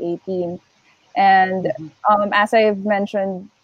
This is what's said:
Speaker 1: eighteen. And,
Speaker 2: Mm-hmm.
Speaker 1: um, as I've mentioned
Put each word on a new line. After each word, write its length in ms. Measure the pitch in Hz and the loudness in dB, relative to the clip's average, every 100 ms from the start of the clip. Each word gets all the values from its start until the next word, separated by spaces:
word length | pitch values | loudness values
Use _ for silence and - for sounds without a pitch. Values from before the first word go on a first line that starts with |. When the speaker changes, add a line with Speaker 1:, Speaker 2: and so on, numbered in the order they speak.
| 170 | -6
Speaker 1:
eighteen. 460 | 170 - 185 170 180 _ _ _ _ _ - | -6 -6 -4 -4 -8 _ _ _ _ _ 2
And, 480 | 196 190 185 185 170 | 4 4 2 0 -4
Speaker 2:
Mm-hmm. 220 | - 156 _ 208 | -6 -12 _ 0
Speaker 1:
um, 220 | 208 202 | 2 2
as 200 | 202 214 | 0 2
I've 320 | 226 214 202 208 | 2 2 0 -2
mentioned 640 | 202 202 208 196 185 202 _ | -2 -2 -4 -4 -6 -12 _